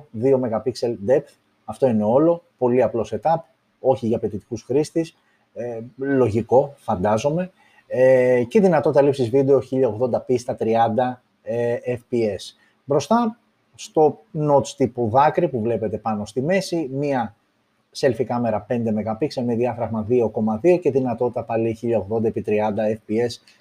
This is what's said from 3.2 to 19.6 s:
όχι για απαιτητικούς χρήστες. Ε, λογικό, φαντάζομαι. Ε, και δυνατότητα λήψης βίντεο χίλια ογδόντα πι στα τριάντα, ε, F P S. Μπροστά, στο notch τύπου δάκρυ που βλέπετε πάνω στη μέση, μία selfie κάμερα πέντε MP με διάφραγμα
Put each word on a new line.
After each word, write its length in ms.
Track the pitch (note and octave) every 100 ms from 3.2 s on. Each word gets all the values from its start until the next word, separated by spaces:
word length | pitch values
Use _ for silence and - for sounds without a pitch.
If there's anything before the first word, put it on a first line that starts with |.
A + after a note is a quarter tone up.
| D#3 D#3+ - _ _ _
όχι 280 | B2 C3 A2+
για 100 | A#2
απαιτητικούς 460 | - G2+ - A2
χρήστες. 540 | - C3 D3+ E3 D#3+ - _ _ _
Ε, 260 | G2 A#2+ A2+ A#2+ -
λογικό, 760 | C3+ C3+ A#2+ G#2+ A2 A#2+ C#3+ -
φαντάζομαι. 720 | - G2 G2+ A2 C#3+ D#3+ F3+ - _ _ -
Ε, 560 | A#2 C3 C3 B2+ B2
και 160 | A#2+ A3+
δυνατότητα 420 | F#3+ D#3 D3+ C#3
λήψης 280 | C#3+ C3+ A#2
βίντεο 320 | C3+ C3+ C3+
χίλια 260 | - C3 B2+
ογδόντα 340 | G#2 B2 A#2+
πι 160 | - B2
στα 180 | - A2+
τριάντα, 680 | A2+ A2+ A#2 A2 B2+ A#2+ _ _
ε, 340 | G#2 A#2 A#2+ A#2+ -
F 140 | A#2+ -
P 40 | A#2+
S. 400 | A2 G2 - - _ _ -
Μπροστά, 540 | C#3+ D3 A#3 A3+ A3+ _ _ _ -
στο 440 | - - D3+ - _ D#3
notch 300 | D3+ C#3+ C3+
τύπου 420 | - C3 B2 A#2
δάκρυ 380 | C3 D3+ D3+ F3
που 140 | C3
βλέπετε 360 | A2 - G#2+ A2
πάνω 280 | A2+ G#2 G#2
στη 160 | -
μέση, 480 | C#3+ F#3+ F3+ E3+ C#3
μία 420 | C3+ D3 C3 A#2+ - _ _ _ _ _ -
selfie 260 | C#3 A#2+
κάμερα 380 | A#2+ A#2+ A#2+ A#2+
πέντε 320 | - B2 A2+ G#2+ G#2
MP 380 | A2 D3+ - A#2+
με 100 |
διάφραγμα 460 | A#2